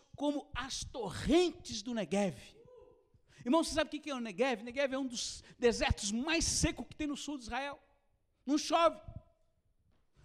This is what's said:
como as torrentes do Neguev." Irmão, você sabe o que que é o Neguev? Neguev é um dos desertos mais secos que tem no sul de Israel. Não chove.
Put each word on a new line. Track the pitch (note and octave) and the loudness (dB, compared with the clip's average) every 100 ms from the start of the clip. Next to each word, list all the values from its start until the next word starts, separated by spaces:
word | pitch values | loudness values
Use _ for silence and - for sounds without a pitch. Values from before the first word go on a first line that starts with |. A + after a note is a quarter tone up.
| _ - | _ -2
como | D4 D4 - A#3 | 0 0 -4 -8
as | C4 - | -6 -6
torrentes | - C#4 G3 - F#3+ E4 F4+ - - A#3 | -8 -6 -6 -2 4 4 4 0 -10 -10
do | A#3 | -6
Neguev." | A#3 E3 G3 G3 B2+ - - - - - - _ _ _ - A#3+ | -4 -2 0 0 -2 -14 -20 -20 -20 -20 -20 _ _ _ -8 2
Irmão, | D#4+ | 2
você | D#4+ D#4+ | 4 0
sabe | D4+ | -2
o | |
que | D4 | -4
que | D4 | -6
é | C4 | -6
o | |
Neguev? | A3+ F3 C4 A3 | -4 0 0 0
Neguev | A#3+ B3 C#4 | -4 -2 -2
é | C4 | 0
um | C4 | -4
dos | A#3 - - - - | -4 -8 -8 -14 2
desertos | A#3+ G#3 C#4+ - G3+ | 2 4 2 2 0
mais | A3+ D#4 E4 | 0 2 2
secos | - - D#4+ - - | 2 2 0 0 -8
que | - | -6
tem | D4+ | -4
no | C#4+ | -4
sul | - D4 | -6 -8
de | |
Israel. | G#3+ A#3+ C#4 C#4+ _ _ _ _ _ _ | -6 -6 -6 -8 _ _ _ _ _ _
Não | - D4 | 0 0
chove. | - E4+ E4 D#4+ - - - _ _ _ _ _ _ _ _ _ | 4 6 6 4 -12 -16 -16 _ _ _ _ _ _ _ _ _